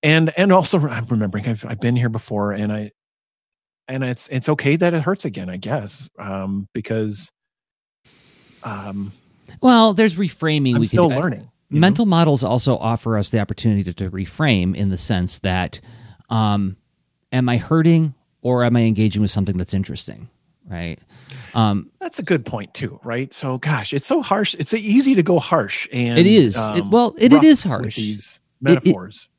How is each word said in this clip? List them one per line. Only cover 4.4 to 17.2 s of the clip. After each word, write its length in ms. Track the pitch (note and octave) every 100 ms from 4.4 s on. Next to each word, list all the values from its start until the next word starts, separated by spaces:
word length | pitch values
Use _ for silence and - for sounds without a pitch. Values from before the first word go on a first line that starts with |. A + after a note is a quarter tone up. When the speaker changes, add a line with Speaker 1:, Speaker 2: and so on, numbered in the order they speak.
| B2+
Speaker 1:
okay 280 | D3+ C#3+ D#3+
that 180 | F3
it 80 | E3+
hurts 220 | D3+ G3
again, 260 | D3+ G2+ F#2
I 80 | -
guess, 500 | G#2 C3+ G#2 - C3+ _
um, 500 | G2+ G2 F#2+ G2 G2
because, 580 | - G#2 A2 A2 G2 F2 _ _ _ _ _ _ _ _ _ _ _ _ _
um, 500 | A2+ G2+ G2+ G2+ G2 - _ _ _ -
Speaker 2:
Well, 340 | B3+ A#3+ A3+
there's 220 | F#3+ A3 E3
reframing 580 | F#3+ - D#3+ D3+ C3+
Speaker 1:
I'm 60 | A#2+
Speaker 2:
we 60 | A2+
Speaker 1:
still 220 | A2+ E3+
Speaker 2:
could, 80 | C3
uh, 20 |
Speaker 1:
learning, 300 | E3+ - - _ _
you 60 | C#3+
know? 40 |
Speaker 2:
mental 260 | F3 G3+ A3
models 360 | E3+ E3 C#3+
also 340 | A2+ A#2+ C3+ B2
offer 400 | A2+ A#2 - A2
us 120 | G2+
the 100 | A2+
opportunity 440 | G2+ G#2+ A#2 G2+
to, 80 | F2+
to 160 | F2 F#2+
reframe 640 | F#2+ F#2+ - D#3 G#2+ F2+
in 140 | F#2+ G2
the 80 | F#2
sense 440 | - F#2 F2+ -
that, 400 | F#2+ F#2 F2+ - - - - - _
um, 460 | A2+ A2 G2+ G2 F#2 _ _ _ _